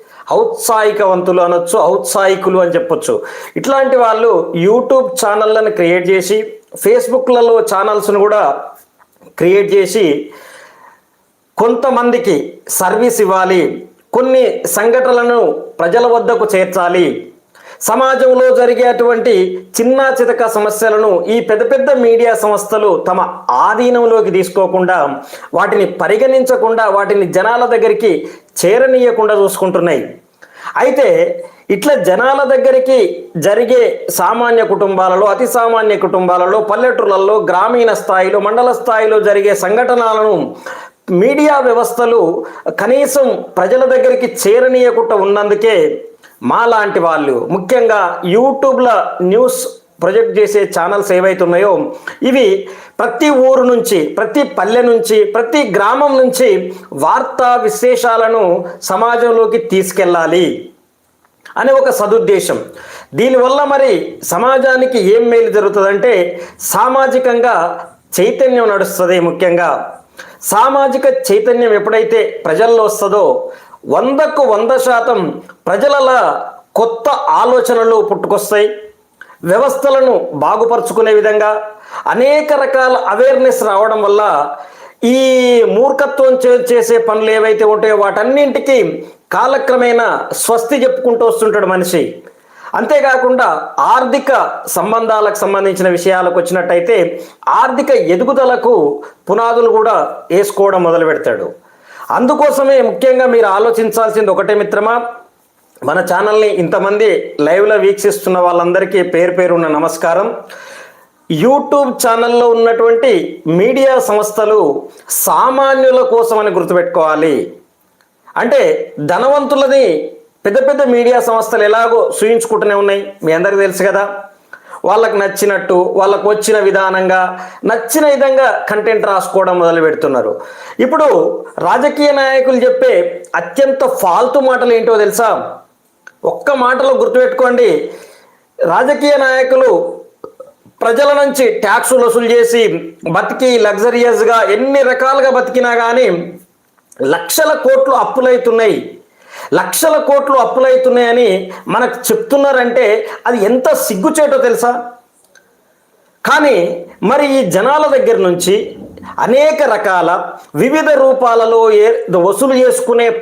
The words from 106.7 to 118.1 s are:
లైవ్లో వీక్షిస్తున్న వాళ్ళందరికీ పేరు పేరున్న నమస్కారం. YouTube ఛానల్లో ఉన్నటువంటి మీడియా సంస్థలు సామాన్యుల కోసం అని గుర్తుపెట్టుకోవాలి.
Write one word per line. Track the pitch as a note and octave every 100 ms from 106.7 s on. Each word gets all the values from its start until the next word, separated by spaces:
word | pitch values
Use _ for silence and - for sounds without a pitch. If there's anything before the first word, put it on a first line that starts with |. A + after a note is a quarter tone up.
| G3 G3 G#3 A3 D#3 - - D3+
లైవ్లో | F3+ G#3 G#3
వీక్షిస్తున్న | F#3+ G3+ G#3 G3+ F#3 F3+
వాళ్ళందరికీ | F3+ F3 E3+ F#3+ F#3 F#3+
పేరు | F3+ E3 F3+ F3+
పేరున్న | F3+ E3+ D#3+
నమస్కారం. | D3+ E3 - E3 E3+ A3 - - - - - - - _ _ -
YouTube | D#3+ A3+ C#4+ C#4+ C#4+ C4+ -
ఛానల్లో | A#3+ A3+ A#3+ A#3+ A#3+
ఉన్నటువంటి | A3+ A3+ A3+ A3+ A#3 C4 F#3+ - - D#3
మీడియా | E3+ A3+ C4 C4+ C4
సంస్థలు | - G#3 G#3 - G#3+ G#3+ D3+ C3+ - - - - F#3+
సామాన్యుల | E3 A#3+ C4 C4+ C4 C4 B3+
కోసం | - A#3 A3+ G#3+
అని | G#3 F3+
గుర్తుపెట్టుకోవాలి. | E3 F3+ E3+ F3 D#3 D3+ D#3+ B2+ - - _ _ _ _ _